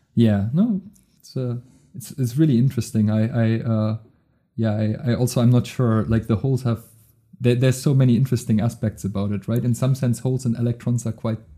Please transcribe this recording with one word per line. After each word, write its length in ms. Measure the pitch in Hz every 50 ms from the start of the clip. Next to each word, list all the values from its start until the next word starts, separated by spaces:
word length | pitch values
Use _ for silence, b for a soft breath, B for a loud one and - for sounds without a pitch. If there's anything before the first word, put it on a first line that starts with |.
| _ _ -
Yeah, 340 | 117 117 110 104 101 98 113
no, 280 | 135 170 220 247 202 185 - - - _ _ _ _ _
it's, 180 | _ - -
uh, 200 | 135 127 123 120 120 - - _ _ _ _ -
it's, 160 | 123 - -
it's 240 | - - 127 113 117
really 220 | 143 160 160 123 117
interesting. 520 | 131 135 - 120 113 - - 110 107 107
I, 180 | 107 110 110 113
I, 320 | 120 117 113 110 113 113
uh, 380 | - 117 113 107 107 110 110 110 - - _ _ _ _ _ _ _ _ -
yeah, 160 | 117 113 110
I, 400 | 107 107 107 107 107 - - 120
I 20 | 117
also, 260 | - 127 120 - 127
I'm 100 | 120 123
not 160 | 123 120 120
sure, 380 | - - - 127 113 110 110 98
like, 220 | - 113 110 107
the 100 | - 113
holes 280 | 101 - 135 131 123 -
have, 180 | 120 113 - - - _ _ _ _ _ _ _ _ _ -
there, 140 | 120 123 120
there's 260 | 123 131 127 123 -
so 140 | - 151 135
many 220 | 135 131 127 117
interesting 440 | 104 131 - 123 113 - - 110 104
aspects 440 | 110 117 117 - 117 104 - - -
about 260 | 98 101 98 101 104
it, 160 | 104 95 - -
right? 160 | 113 120 117
In 100 | 123 117
some 200 | - 127 135 131
sense, 240 | - 135 120 117 -
holes 260 | - 127 131 123 -
and 100 | 120 113 120
electrons 480 | 117 120 117 - - 120 120 113 -
are 60 | 113
quite 260 | 107 - - 113 110 110 - - -